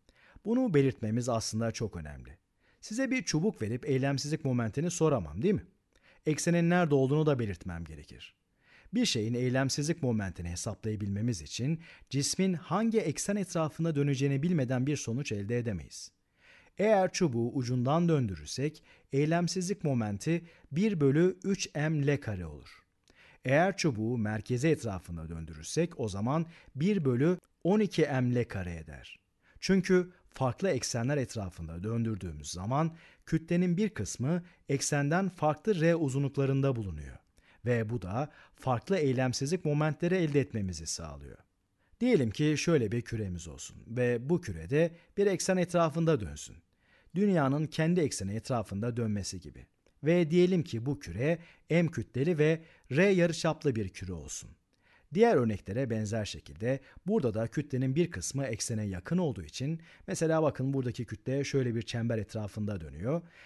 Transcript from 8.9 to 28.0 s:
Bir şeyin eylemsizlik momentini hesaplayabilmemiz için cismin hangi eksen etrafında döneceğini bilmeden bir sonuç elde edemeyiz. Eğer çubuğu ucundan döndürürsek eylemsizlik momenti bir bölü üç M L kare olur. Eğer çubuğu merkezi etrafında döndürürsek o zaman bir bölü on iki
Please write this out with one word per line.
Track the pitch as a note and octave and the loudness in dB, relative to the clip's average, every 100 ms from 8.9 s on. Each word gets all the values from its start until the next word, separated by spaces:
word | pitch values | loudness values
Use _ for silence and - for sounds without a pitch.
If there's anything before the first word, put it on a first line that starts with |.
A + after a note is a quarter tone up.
Bir | A3+ A#3 | 0 0
şeyin | A#2 A2 | 0 0
eylemsizlik | A#2+ B2+ C3 C3+ - D3 E3 | 0 2 2 0 0 -2 0
momentini | B2+ A2 F#2+ F2 F2 | 0 0 -2 -6 -8
hesaplayabilmemiz | F2 A2+ G2 A2 G#2+ G2+ G2+ A#2+ G2 | -6 -8 -6 -6 -4 -4 -2 -2 -4
için | D2+ - C3 E3 - - - | -6 -6 -4 -4 -8 -20 -6
cismin | C3+ C#3+ - F#3+ | -4 -2 0 0
hangi | E3+ - F#3 A3+ A3 | 0 -2 -2 2 0
eksen | E3 - - G#3 | 0 -2 -4 -4
etrafında | F3+ E3+ D#3 - E3 | -2 -2 -2 -2 -2
döneceğini | C#3+ D3 C3 C#3 C3+ | 0 0 2 0 0
bilmeden | F3 E3 B2 B2+ C3+ | 0 0 0 0 0
bir | C#3+ | -2
sonuç | - A#2+ C#3+ | -4 -4 -4
elde | G2+ G2 A#2+ | -6 -4 -4
edemeyiz. | A#2 F2+ C2 - - _ _ _ - - _ - | -2 -6 -8 -16 -18 _ _ _ -20 -20 _ 6
Eğer | G#3+ G3+ F#3 | 10 10 10
çubuğu | - E3 A#2 A#2 | 6 4 4 2
ucundan | C#3+ A#2+ B2+ B2+ E3 E3+ | 2 2 4 6 6 8
döndürürsek | D3+ A2 D#2+ D2+ - D3+ - - - _ | 6 4 0 -6 -4 -4 -4 -20 -20 _
eylemsizlik | C#3 D3+ E3+ E3+ F#3+ F3+ G3+ | 2 4 4 2 0 -4 -2
momenti | D3+ B2 G#2+ G2+ D#3+ E3+ E3+ - - | 0 0 0 -2 -2 -2 -4 -20 -6
bir | C#3+ G#3+ F3 | 0 0 4
bölü | C#3 D3 F3+ - | 4 6 4 2
üç | G3 G3 - | -2 -2 -4
M | D3 D#3 D3+ C#3 | -2 0 2 2
L | C#3+ | 0
kare | A#2 F#2+ D#2+ | -2 -6 -8
olur. | D2 - - _ _ _ _ - _ | -12 -18 -20 _ _ _ _ -20 _
Eğer | B2+ C#3+ F#3+ F#3+ | 0 2 2 0
çubuğu | D#3+ G#2+ A2 B2 | -2 0 -2 -2
merkezi | G#2+ G#2+ - B2 D#3+ | -2 -4 -4 0 2
etrafında | D3 A#2 F#2 - E2 D#2+ | 0 -2 -8 -10 -12 -10
döndürürsek | E2 D#2+ D2+ - D3+ E3+ - | -10 -12 -14 -6 -2 -2 -4
o | A2 | -6
zaman | F#2+ A#2 D#3+ E3 - - | -4 -2 -2 -4 -10 -12
bir | B2+ F#3 G3 | -2 0 2
bölü | C3+ A#2+ D#3+ F3+ _ _ | 2 2 2 0 _ _
on | E3+ G#3+ | 0 2
iki | G3+ - | 2 2